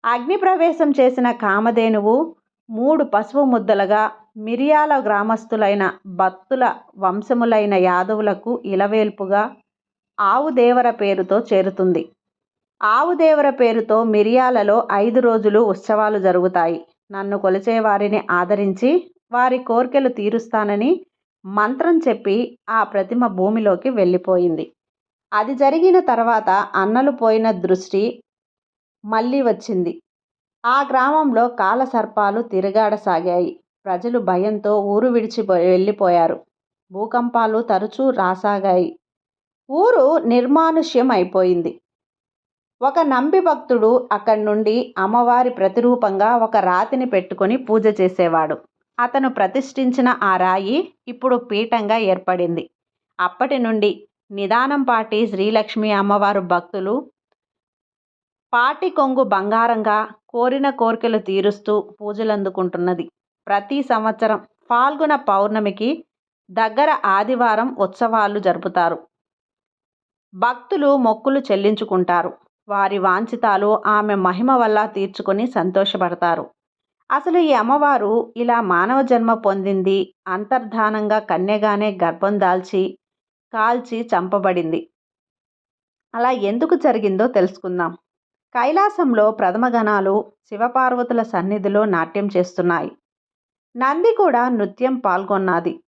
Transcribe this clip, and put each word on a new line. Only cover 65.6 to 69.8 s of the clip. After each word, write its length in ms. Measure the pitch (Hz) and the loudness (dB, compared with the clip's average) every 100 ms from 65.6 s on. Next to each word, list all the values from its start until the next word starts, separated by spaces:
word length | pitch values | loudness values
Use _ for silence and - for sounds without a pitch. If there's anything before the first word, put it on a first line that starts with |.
| 208 190 226 302 - _ _ _ _ | -4 -4 -6 -6 -10 _ _ _ _
దగ్గర 460 | 185 220 220 302 302 208 | -4 -2 2 0 2 0
ఆదివారం 720 | 196 214 254 240 214 247 - | 0 0 0 2 2 -2 -2
ఉత్సవాలు 600 | 190 190 233 220 208 208 | -4 -2 -2 0 0 0
జరుపుతారు. 680 | 190 170 185 180 170 170 - _ _ _ _ _ _ _ | -2 -2 -2 0 0 -2 -10 _ _ _ _ _ _ _